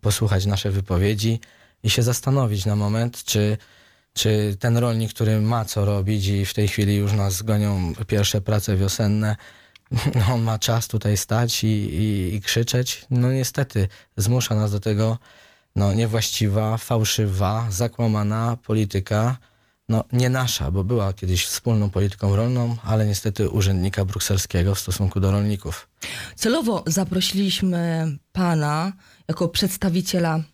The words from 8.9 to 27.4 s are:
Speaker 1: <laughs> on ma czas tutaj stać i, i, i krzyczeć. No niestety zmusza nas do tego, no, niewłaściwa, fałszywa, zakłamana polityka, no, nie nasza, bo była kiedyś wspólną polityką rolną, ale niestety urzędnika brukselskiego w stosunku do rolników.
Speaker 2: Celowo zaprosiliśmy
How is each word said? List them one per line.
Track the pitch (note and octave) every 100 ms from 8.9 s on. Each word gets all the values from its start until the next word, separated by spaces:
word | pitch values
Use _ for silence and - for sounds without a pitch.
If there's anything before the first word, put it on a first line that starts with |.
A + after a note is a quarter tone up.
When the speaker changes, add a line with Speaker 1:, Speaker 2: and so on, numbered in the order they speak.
| - G#2+ G#2+ G#2+ G#2+ - - - - _
Speaker 1:
<laughs> | B2 C#3+ B2 G2+
on | B2
ma | A2+ A2
czas | - A2+ A2+
tutaj | A2 G#2 G#2
stać | - A2 A#2+ -
i, | A2 G#2+ G#2
i, | D2+ G#2+ G2+ F2+
i | G2+
krzyczeć. | - - A#2 B2 B2+ - -
No | B2 B2
niestety | C3 B2+ - C#3 - F#2+ - _ -
zmusza | G2+ B2 A#2+
nas | G#2+ G#2+
do | G2+
tego, | G2+ G#2 A2 A2+ - - - _ _ -
no, | G2+
niewłaściwa, | G2+ A2+ A2+ A2 - G#2+ G2+ G#2+ A2+
fałszywa, | - A#2+ A2 - G#2+ F#2+ G2 A2 A#2
zakłamana | F#2+ A#2 - A#2 G#2 G#2 A2 A#2 A#2 -
polityka, | A2 G#2 G2 F#2+ G#2+ A2+ B2+ _ _ _ _ _
no, | A2+ -
nie | B2 B2
nasza, | C3 B2+ - C#2
bo | F#2
była | F#2+ A#2+ G2
kiedyś | F#2+ F#2+ F2+ -
wspólną | - - A2+ G2+
polityką | F#2 G2+ G2 G2+ G2
rolną, | A#2 B2 A#2+ A#2
ale | G2 A2 G#2+
niestety | G2 A2+ G2 G2+
urzędnika | - G2 F#2+ F2+ F#2
brukselskiego | F#2+ G2+ - G2 - F#2 F2+
w | G2
stosunku | - F#2 G2 G2
do | F#2+
rolników. | G2+ G#2 G2+ - E2 - _ - - - -
Speaker 2:
Celowo | A3+ C#4 A#3 G3+ -
zaprosiliśmy | E3+ F#3 F#3 F#3 F#3+